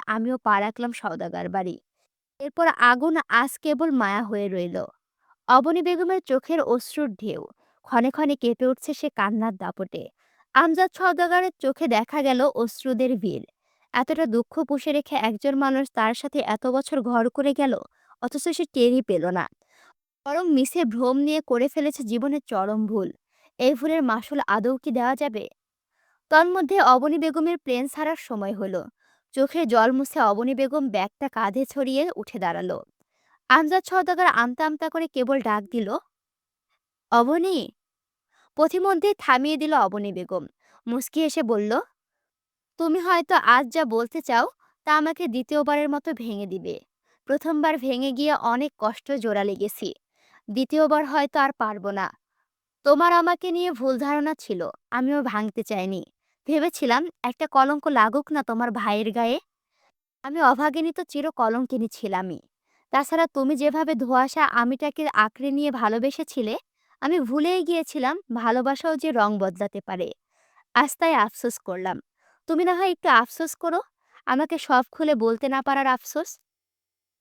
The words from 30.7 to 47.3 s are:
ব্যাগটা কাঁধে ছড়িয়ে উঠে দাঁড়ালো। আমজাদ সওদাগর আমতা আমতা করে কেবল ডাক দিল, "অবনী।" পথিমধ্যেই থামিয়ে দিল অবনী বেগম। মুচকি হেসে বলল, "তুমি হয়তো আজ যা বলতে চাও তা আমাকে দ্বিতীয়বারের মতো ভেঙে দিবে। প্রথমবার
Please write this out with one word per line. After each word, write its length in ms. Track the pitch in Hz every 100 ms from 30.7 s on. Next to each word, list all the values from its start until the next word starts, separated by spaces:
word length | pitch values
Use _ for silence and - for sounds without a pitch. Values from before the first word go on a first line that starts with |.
| 302 269
ব্যাগটা 400 | 196 196 - 277
কাঁধে 360 | 240 196 220
ছড়িয়ে 460 | 269 277 262 269 339 -
উঠে 220 | 214 226
দাঁড়ালো। 440 | 180 170 180 - - _ _ _ _ _ -
আমজাদ 360 | 269 311 370
সওদাগর 400 | - 370 359 359
আমতা 420 | 359 - 240 247 311
আমতা 220 | 302 320
করে 200 | 330 320
কেবল 320 | 262 247 269
ডাক 240 | 226 208
দিল, 320 | 196 233 202 285 _ _ _ _ _ _ _ _ _ _ -
"অবনী।" 580 | 233 240 339 370 330 - - _ _ _ _ _ _ _ -
পথিমধ্যেই 580 | 311 359 392 349 403 403
থামিয়ে 380 | - 254 285 302
দিল 180 | 311
অবনী 380 | 294 196 208 202
বেগম। 340 | 180 180 185 - _ _ _ 233
মুচকি 340 | 240 - 311
হেসে 220 | 311 320
বলল, 380 | 233 214 208 247 480 _ _ _ _ _ _ _ _ -
"তুমি 200 | 330 349
হয়তো 360 | 349 349 285
আজ 340 | 349 - 247 254
যা 160 | 320
বলতে 360 | 269 226 233 320
চাও 300 | - 233 339 - _ _
তা 120 | - 302
আমাকে 320 | 311 330 349
দ্বিতীয়বারের 600 | 240 240 302 285 294 294
মতো 240 | 285 330
ভেঙে 340 | 254 233 202 202
দিবে। 340 | 185 175 - _ _ _ _
প্রথমবার 540 | -